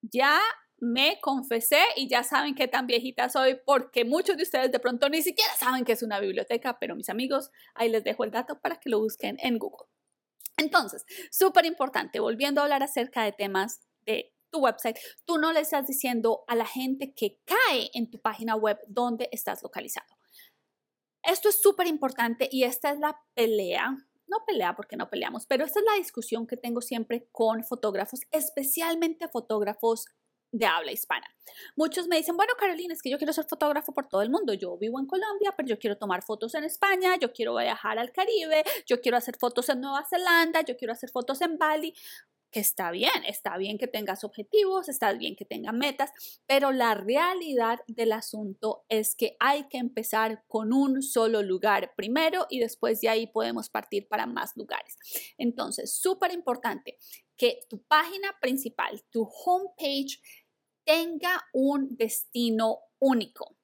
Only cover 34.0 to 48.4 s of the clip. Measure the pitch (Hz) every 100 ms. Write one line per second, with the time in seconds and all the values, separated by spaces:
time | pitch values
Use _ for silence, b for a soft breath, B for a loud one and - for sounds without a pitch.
34 | 277 190 214 320 339 196 185 175 214 254
35 | 269 370 427 403 415 - 269 214 220 202
36 | 208 180 - 214 226 311 311 - 392 370
37 | 370 359 240 - 233 233 233 220 214 220
38 | 247 - 403 440 320 311 311 453 - 240
39 | 240 240 240 240 247 240 247 262 269 277
40 | 285 359 359 339 330 320 311 247 226 233
41 | 247 254 240 269 349 320 208 311 320 B
42 | B B B _ _ - 208 - 180 180
43 | 254 523 - 208 202 180 196 208 247 220
44 | 202 190 208 - 208 427 392 381 349 269
45 | 214 - - 190 202 - 208 226 285 277
46 | 277 B B B _ 269 277 262 233 208
47 | 190 269 339 370 330 262 226 240 - 226
48 | 226 220 - 220